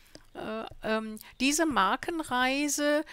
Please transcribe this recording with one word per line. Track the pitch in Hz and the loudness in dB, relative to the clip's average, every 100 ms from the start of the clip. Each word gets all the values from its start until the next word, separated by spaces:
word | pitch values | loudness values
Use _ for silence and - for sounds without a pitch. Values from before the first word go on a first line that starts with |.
| - - - | -20 -20 -18
Äh, | - - 220 - - | -12 -8 -8 -8 -8
ähm, | 214 220 220 214 - - | -2 -2 -2 -10 -12 0
diese | 262 294 320 | 2 2 2
Markenreise, | 220 190 254 - 339 302 247 254 269 294 285 294 294 311 | 4 4 2 -2 -4 -2 0 2 2 0 0 2 2 0